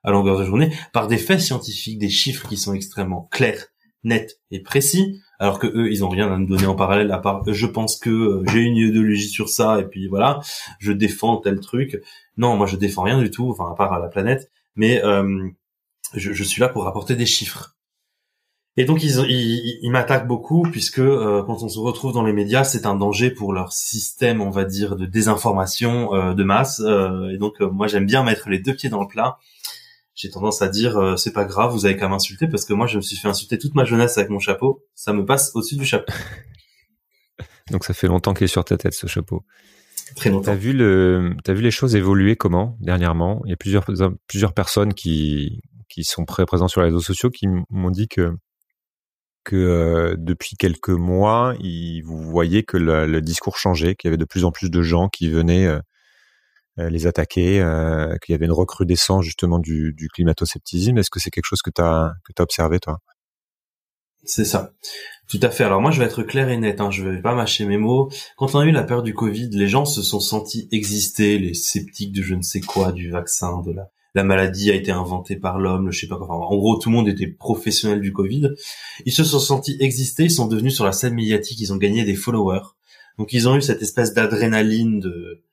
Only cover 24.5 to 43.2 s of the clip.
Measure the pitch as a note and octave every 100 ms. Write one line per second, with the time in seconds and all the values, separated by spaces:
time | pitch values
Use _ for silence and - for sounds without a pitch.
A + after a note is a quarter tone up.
24.5 | F#2+ F#2+ G2 G2+ F#2+ F#2 G2+ G#2+ G2+ A#2
25.5 | G2 F#2+ - A#2+ A#2+ A2+ G2 F#2 F#2 G2
26.5 | G2+ C3+ - G#2+ G#2 F#2+ F#2 F#2+ F#2+ G#2
27.5 | - G2 F#2+ G#2 G2+ G2 C3 B2 G#2+ -
28.5 | F#2+ F#2 C3+ C3 G#2+ G2 G#2+ A#2+ - _
29.5 | _ - - - _ _ - F#2+ F#2+ G#2
30.5 | G#2 F#2+ G2 A#2+ G#2+ F#2+ F#2 - G#2 G2
31.5 | G2 A#2+ A2+ G2+ F#2+ G2 F#2+ - F#2+ D#3+
32.5 | G#2+ - G#2 A#2+ G#2+ G3 G2+ - G2 -
33.5 | B2+ D3 C#3+ A#2+ A#2 A#2+ A2+ G2+ G2+ G2+
34.5 | F#2+ C3 C3+ _ - - G#2 F#2+ C3+ -
35.5 | A2+ - C#3+ C3+ A2 - - - - -
36.5 | - _ _ _ _ _ _ _ - -
37.5 | _ - G2 - F#2 F#2 F2+ F#2 G2 F#2+
38.5 | - F2+ F2 F2 - E2+ F2+ F2 F2 -
39.5 | _ _ _ _ - - - A2+ G2 G2
40.5 | G2+ G#2+ C3+ A2 F#2+ F#2 F2+ F2 F2 -
41.5 | G2 A#2 - C3 G#2+ F#2 G2 G2 A2+ G2
42.5 | F2 A2 A2+ F#2 F2+ F2 E2